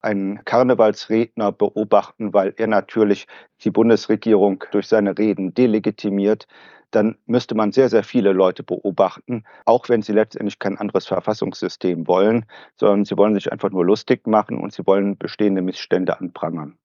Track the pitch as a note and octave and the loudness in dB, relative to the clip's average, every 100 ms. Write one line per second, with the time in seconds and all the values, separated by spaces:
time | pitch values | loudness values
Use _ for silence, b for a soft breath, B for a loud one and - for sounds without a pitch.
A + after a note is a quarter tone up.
0 | - G2+ G2 G#2 - A#2 B2+ A#2+ A2 G#2 | -4 -4 -6 -8 -2 0 2 4 4 2
1 | - A2+ A2+ - G#2 G2+ G#2 - G#2+ G#2 | -2 0 0 -2 -2 0 -2 -2 2 2
2 | - _ G#2+ G2+ F#2+ - A2 G#2 F#2+ A2+ | 2 _ -2 0 0 -2 0 0 -2 0
3 | G#2+ G2 - B B _ A2 G#2 A2+ A2 | 2 0 -4 B B _ -2 0 2 2
4 | - A2 A2+ G#2+ G2+ F#2 - G#2 - A2 | 2 -2 2 4 4 0 -4 -4 0 0
5 | G2 F2+ G#2+ G2 F#2 G#2 B2 G#2+ G#2+ G#2 | 0 0 -2 -2 -4 0 0 2 -2 -4
6 | G#2+ G2+ G2 G#2+ - b b b b A2+ | -4 0 0 -2 -6 b b b b 0
7 | G#2+ - - A#2+ - A2 G#2+ C3 B2+ A2 | 0 -4 -2 -2 -2 -2 0 2 2 2
8 | - B2+ G2 F#2 F#2 - - F#2 G2+ F2 | 0 0 2 4 2 0 -8 -6 -4 0
9 | F#2+ - - A#2+ b b - A#2 - A#2+ | -2 -2 -10 -10 b b 0 0 2 -2
10 | G#2+ G#2 G#2+ - G#2 - G2+ F#2 G#2 - | 2 0 0 -4 -8 -6 -8 -6 -4 -4
11 | - F#2 - G#2+ - - F2+ - F#2 E2+ | -2 -4 -4 -4 -6 -6 -8 -4 -4 -2
12 | E2 F2+ G2+ A#2 A2+ B B _ G#2+ G2+ | 0 2 4 2 -4 B B _ 2 2
13 | G2+ F#2+ G#2 G2+ - G#2 G2+ F#2+ F2 G#2+ | 0 0 2 2 -4 -6 -4 0 2 0
14 | - A#2+ - A2 - A#2 G2+ - - G2+ | 0 -4 2 0 0 -8 -10 -6 0 2
15 | G2+ G2 - - G#2 F#2+ F#2 - - F#2 | 0 -4 -10 -2 -2 0 -4 -8 -4 -2
16 | F2+ - F2+ - E2 E2 D2 _ | -2 -6 -10 -8 -8 -8 -12 _